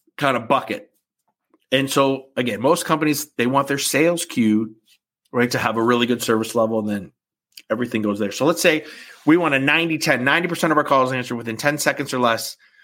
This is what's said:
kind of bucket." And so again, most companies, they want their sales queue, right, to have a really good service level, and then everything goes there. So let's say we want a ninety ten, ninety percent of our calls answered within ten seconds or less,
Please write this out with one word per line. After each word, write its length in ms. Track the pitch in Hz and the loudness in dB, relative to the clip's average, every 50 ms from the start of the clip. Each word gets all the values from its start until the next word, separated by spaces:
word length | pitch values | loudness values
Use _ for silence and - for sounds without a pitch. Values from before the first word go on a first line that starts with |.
| _ _ _ | _ _ _
kind 200 | - 147 139 131 | -4 -2 0 0
of 120 | 120 117 113 | 0 0 0
bucket." 420 | 143 127 - - 104 - - _ _ _ _ _ _ _ _ _ _ _ _ _ _ _ _ - | 0 0 0 -2 -8 -10 -10 _ _ _ _ _ _ _ _ _ _ _ _ _ _ _ _ -2
And 200 | 131 135 135 135 | -2 0 0 0
so 380 | - 143 139 135 135 135 - - - | 2 2 2 2 0 -2 -6 -10 -6
again, 280 | - 127 120 104 98 117 | -4 -4 -4 -2 -2 0
most 240 | 143 175 175 - | 0 0 0 0
companies, 440 | - 165 151 156 151 147 135 - - _ | -2 -2 0 0 0 -2 -2 -4 -8 _
they 120 | - 117 | -2 0
want 220 | 123 131 139 139 139 | 2 2 0 0 0
their 100 | 139 139 | -2 -4
sales 460 | - - - 135 156 170 175 170 - | -2 0 2 2 2 2 2 0 -4
queue, 520 | - - 131 113 110 107 107 110 - - _ _ _ _ _ _ _ _ _ _ _ - | -6 -2 0 2 4 4 2 0 -2 -8 _ _ _ _ _ _ _ _ _ _ _ -2
right, 180 | 123 120 120 | 0 0 0
to 80 | 127 123 | 0 0
have 180 | 113 113 110 | -2 -2 0
a 60 | 113 113 | 0 2
really 240 | 120 123 120 120 | 2 2 2 2
good 160 | 117 123 117 - | 2 0 0 0
service 320 | - 113 110 113 - - | 0 0 0 0 -2 0
level, 240 | 120 113 110 113 110 | 0 0 0 0 -2
and 100 | 104 104 | -2 -2
then 240 | 104 101 90 - _ _ _ _ _ _ _ _ _ - - - | -4 -6 -8 -10 _ _ _ _ _ _ _ _ _ -14 -8 -6
everything 300 | 110 113 123 120 120 110 | -4 -4 -4 -4 -4 -2
goes 180 | 104 104 101 101 | -2 -2 -2 -2
there. 140 | 107 98 - | -4 -4 -4
So 140 | - 131 | -2 0
let's 160 | 160 175 175 - | 0 0 2 2
say 240 | 175 160 151 - - - - - - - - - | 0 0 0 -2 -8 -16 -20 -20 -20 -18 -4 2
we 100 | 147 160 | 4 4
want 160 | 180 170 156 139 | 4 4 2 0
a 60 | 135 | 2
ninety 400 | 135 143 151 165 170 165 156 151 | 2 2 2 2 2 0 -2 -2
ten, 260 | - 160 139 120 123 | 0 0 0 2 2
ninety 240 | 139 147 170 175 175 | 2 2 2 0 -2
percent 220 | 170 - - 165 | -4 -2 0 2
of 80 | 151 147 | 2 2
our 60 | 147 | 2
calls 280 | - 143 135 131 127 131 | 2 4 2 2 2 0
answered 240 | 127 123 123 127 | -4 -6 -6 -6
within 220 | 117 117 117 110 110 | -8 -6 -6 -6 -2
ten 180 | - 147 147 | 0 0 0
seconds 380 | 143 - 151 139 - 139 127 - | 0 0 -2 0 -2 -2 -6 -2
or 40 | 127 | 0
less, 380 | 123 117 113 110 - - - - _ _ _ _ | 2 2 2 0 -2 -8 -12 -16 _ _ _ _